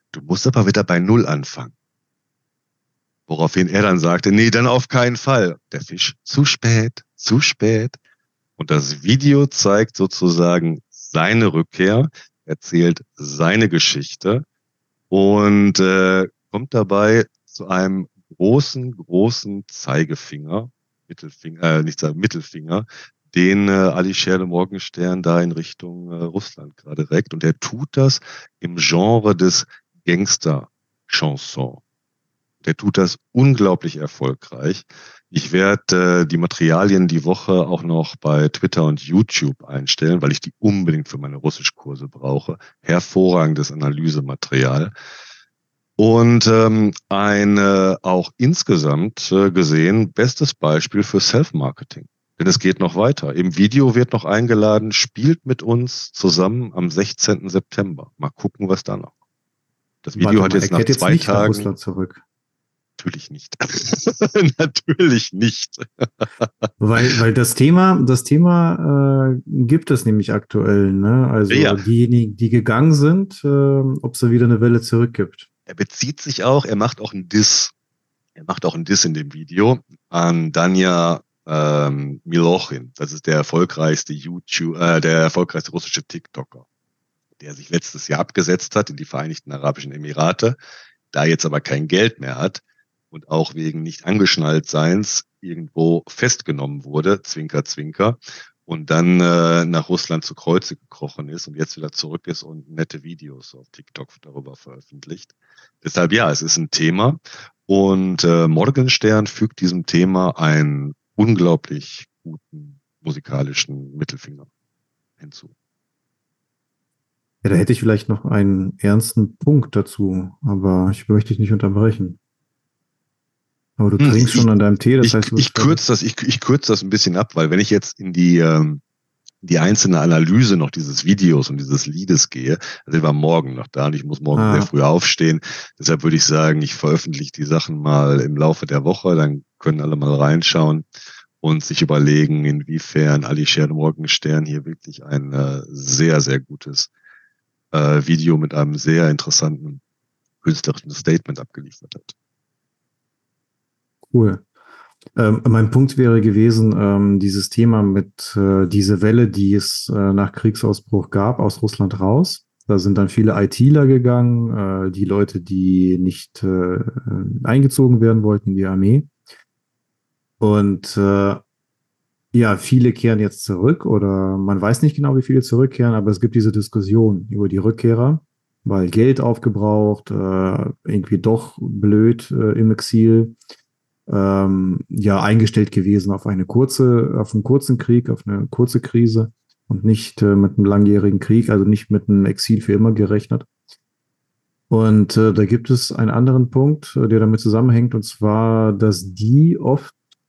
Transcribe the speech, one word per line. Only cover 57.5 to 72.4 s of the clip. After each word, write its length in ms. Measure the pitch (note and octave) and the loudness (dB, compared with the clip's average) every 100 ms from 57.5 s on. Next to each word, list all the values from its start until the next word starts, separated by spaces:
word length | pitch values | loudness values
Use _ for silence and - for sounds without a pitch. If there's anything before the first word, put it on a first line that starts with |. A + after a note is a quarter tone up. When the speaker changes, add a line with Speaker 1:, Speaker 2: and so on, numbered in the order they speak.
| F#2 - - G2 D2 - - | -4 -4 -6 -6 -8 -16 -12
Speaker 1:
Mal 140 | C#3+ | -12
gucken, 360 | - G2 - F#2+ | -8 -8 -6 -4
was 160 | F#2+ | -4
da 140 | - G2+ | -4 -10
noch 160 | - _ | -12 _
kommt. 140 | _ _ _ _ _ _ _ _ | _ _ _ _ _ _ _ _
Das 160 | - A2 | -10 -2
Video 100 | F#2+ | 2
Speaker 2:
Warte 160 | G#2 | 4
Speaker 1:
hat 80 | F#2+ | 4
Speaker 2:
mal, 20 | F#2+ | 2
Speaker 1:
jetzt 80 | F#2+ | 0
Speaker 2:
er 40 | |
Speaker 1:
nach 60 | F2 | 0
Speaker 2:
kehrt 120 | - | 2
jetzt 100 | B2+ | 2
Speaker 1:
zwei 120 | F2+ | 2
Speaker 2:
nicht 160 | E3+ - | 2 2
nach 60 | |
Speaker 1:
Tagen 140 | G2+ G#2+ | 2 2
Speaker 2:
Russland 320 | G#2+ G2+ - | 0 -4 -8
zurück. 420 | - F#2 F#2 - _ _ _ _ _ _ _ - | -8 -8 -8 -10 _ _ _ _ _ _ _ -14
Speaker 1:
Natürlich 320 | F3 D3 - | -12 -10 -14
nicht. 240 | D3+ - - | -20 -16 -10
<laughs> 1000 | - - - - - - G#3+ G#3+ E3 - | -8 -8 -6 -6 -4 -2 -2 2 0 0
Natürlich 720 | D#3+ - - D#3 F3 E3 - | -2 -4 -4 2 2 2 -2
nicht. 440 | F#2 A2+ - - - A#2 - B2 - A2 - A2 _ G#2+ - | -2 -2 -2 -10 -14 -16 -8 -8 -6 -8 -6 -8 _ -10 -2
Speaker 2:
Weil, 420 | G#2+ A2+ B2+ A#2 | 0 2 2 2
weil 140 | A2+ | 2
das 220 | A#2 A#2 - | 2 0 2
Thema, 460 | C#3 F3+ F#3+ F#3 B2+ | 4 6 4 4 2
das 180 | B2+ | 0
Thema, 1080 | - D3+ F3 F3 E3+ E3+ D#3 C#3+ C#3 C3+ C3 | 2 4 4 4 2 0 0 2 2 2 0
äh, 80 | B2+ - | -2 -4
gibt 460 | D3 A#2+ D#3+ - | -2 2 0 2
es 140 | C3 A2+ | -2 0
nämlich 280 | G#2+ G2+ | 0 0
aktuell, 580 | G#2+ - G#2 G#2 G2+ G2 | -4 -4 -2 2 2 2
ne? 360 | G2 G2+ B2+ B2+ | 2 2 2 2
Also 260 | A2 G2+ | 2 2
Speaker 1:
Ja. 220 | B2 B2 G2 | 2 2 2
Speaker 2:
diejenigen, 600 | G2 A#2 A#2+ A#2+ A2 | 2 2 4 2 0
die 140 | G2+ | -2